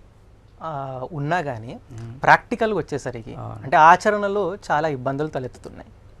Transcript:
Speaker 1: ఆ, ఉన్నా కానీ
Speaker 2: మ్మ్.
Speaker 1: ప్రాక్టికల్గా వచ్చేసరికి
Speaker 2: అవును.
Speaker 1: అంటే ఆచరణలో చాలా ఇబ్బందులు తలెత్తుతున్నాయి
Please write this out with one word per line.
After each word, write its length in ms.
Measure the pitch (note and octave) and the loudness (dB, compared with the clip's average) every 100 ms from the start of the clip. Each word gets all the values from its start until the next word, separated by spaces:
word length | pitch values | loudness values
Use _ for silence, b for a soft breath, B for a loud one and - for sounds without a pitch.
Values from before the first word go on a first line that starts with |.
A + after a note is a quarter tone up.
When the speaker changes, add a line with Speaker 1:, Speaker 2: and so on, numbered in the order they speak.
| - - - - - - | -20 -20 -20 -20 -20 -14
Speaker 1:
ఆ, 380 | D#3+ C#3 C3+ B2+ B2+ | -10 -8 -8 -10 -10
ఉన్నా 300 | D#3 C#3+ F3 | -6 -4 -2
కానీ 380 | C#3+ A#2 A#2 A3+ - | -4 -8 -12 -16 -16
Speaker 2:
మ్మ్. 280 | A2+ A#2 B2+ | -16 -14 0
Speaker 1:
ప్రాక్టికల్గా 540 | D#3 D#3+ - A#3+ A3 F#3+ | 4 4 4 -2 -2 -2
వచ్చేసరికి 580 | - C#3+ C3 A#2 A#2 A#2+ | -4 -8 -8 -10 -14 -14
Speaker 2:
అవును. 280 | A2+ A2+ | -12 -12
Speaker 1:
అంటే 140 | C3+ E3+ | 2 8
ఆచరణలో 800 | D#3+ F3+ G#3+ G#3 G3+ G#3 F3 G3+ - | 8 8 4 0 0 -2 -2 -6 -2
చాలా 160 | D3+ D#3+ | 0 0
ఇబ్బందులు 400 | C3 C3 C#3 D3+ | -2 -4 -4 -6
తలెత్తుతున్నాయి 640 | D3+ B2 - - - - - - - | -6 -10 -12 -18 -20 -20 -20 -20 -16